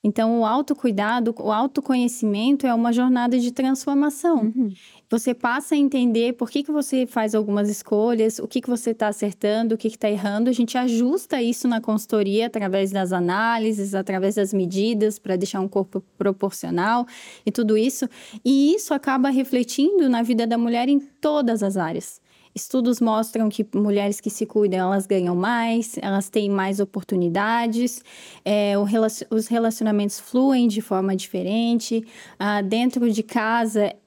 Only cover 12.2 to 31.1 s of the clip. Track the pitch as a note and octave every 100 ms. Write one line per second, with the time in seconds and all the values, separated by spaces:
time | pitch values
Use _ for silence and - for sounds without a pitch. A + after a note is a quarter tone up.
12.2 | G3 G#3 A3+ A3+ G3+ F#3+ G3 G3 F#3 F3+
13.2 | F3 F#3+ A3+ A#3 A3 G#3 G3 G3 F#3+ F#3+
14.2 | G3 G#3+ G3 G3 F3+ F#3+ A3 A3 G#3+ G#3
15.2 | - F#3 F#3+ G3+ F#3+ G3 G3 F#3+ - _
16.2 | G3+ F#3+ G3 - E3 E3+ G3+ A#3+ A#3+ -
17.2 | - - - G3+ G#3+ G#3+ A#3+ - B3+ -
18.2 | - A3 B3 C4+ C#4+ G#4 - C#4+ C#4 C4
19.2 | C#4 C4+ C4 B3 A#3+ - D4+ G4+ C#4 A#3+
20.2 | A#3 A3+ A#3 A#3 A#3 A#3 B3+ C#4+ C#4 _
21.2 | D#4 D4+ A#3+ A3 G3 F#3+ E3 E3 - -
22.2 | _ _ _ - - C4 A#3+ A#3 A3+ G#3+
23.2 | A3 A3+ A3 G#3 G#3 G3+ G#3 G3+ G3+ G3+
24.2 | A3 G3+ G#3+ G#3+ G#3 F#3 F#3 G3 F#3+ G3
25.2 | F3 F3 G3 A#3+ A#3 A3+ A3+ - G3 G3
26.2 | G3 A3 G3+ G3 F#3+ G3 G3 G3 - F#3
27.2 | F3 F3+ G#3 A#3 A#3 A3+ A#3+ - - -
28.2 | - - - G#3 G3+ G3+ G3+ A3+ A3 A3
29.2 | - A3 A3 A#3 A3+ A3+ G#3+ G#3 G3+ -
30.2 | - B3 C4+ C4 A#3+ G3+ - F#3+ F#3+